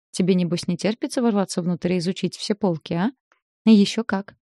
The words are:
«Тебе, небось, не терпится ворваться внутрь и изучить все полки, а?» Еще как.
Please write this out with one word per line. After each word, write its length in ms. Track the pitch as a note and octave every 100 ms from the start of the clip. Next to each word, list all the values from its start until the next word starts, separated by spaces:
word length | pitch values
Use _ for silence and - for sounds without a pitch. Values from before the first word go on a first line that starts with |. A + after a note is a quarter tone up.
| _
«Тебе, 240 | - F3+
небось, 340 | F#3 E3+ F3 -
не 80 | F3
терпится 460 | F#3 A#3 C#4+ C4+
ворваться 400 | A#3 G3+ F#3 -
внутрь 320 | F3 F3 F3
и 40 | F3+
изучить 380 | E3+ F#3 F3+ -
все 180 | -
полки, 400 | G#3 G3 D#3+ -
а?» 180 | E3+ A3 - _ _ _ _ A3
Еще 380 | G#3+ G3 -
как. 320 | - G3 - _ _